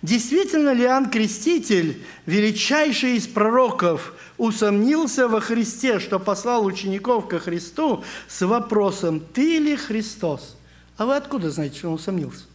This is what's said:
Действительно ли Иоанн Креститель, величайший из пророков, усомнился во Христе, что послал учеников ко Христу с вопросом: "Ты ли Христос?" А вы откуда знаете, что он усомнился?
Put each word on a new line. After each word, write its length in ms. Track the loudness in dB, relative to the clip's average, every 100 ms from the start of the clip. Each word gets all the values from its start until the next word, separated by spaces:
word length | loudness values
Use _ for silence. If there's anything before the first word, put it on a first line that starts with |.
Действительно 680 | 0 0 2 0 2 2 4
ли 100 | 4
Иоанн 260 | 4 2 2
Креститель, 920 | 0 0 0 0 0 2 2 2 -4 -12 -14 -2
величайший 880 | 2 2 0 0 2 2 2 2 0
из 100 | 0
пророков, 880 | 0 4 4 2 2 0 0 -4 -16 -20 -2
усомнился 920 | 0 2 2 4 4 4 2 2 2
во 140 | 2
Христе, 580 | 0 0 0 0 0 0
что 200 | 0 -2
послал 440 | -2 -2 0 0
учеников 640 | 0 -2 -4 -4 -2 -2 -2
ко 120 | -6
Христу 640 | -4 -6 -8 -2 -2 -2 -6 -16 -14
с 180 | -4 0
вопросом: 760 | 0 0 0 0 0 -2 -4
"Ты 380 | -4 0 2 2
ли 180 | 0 0
Христос?" 800 | -2 -4 -4 -6 -4 -4 -10 -20 -20 -20 -20 -6
А 100 | -2
вы 80 | -2
откуда 340 | -2 -4 -4
знаете, 300 | -4 -6 -6
что 80 | -6
он 80 | -6
усомнился? 480 | -4 -4 -4 -10 -20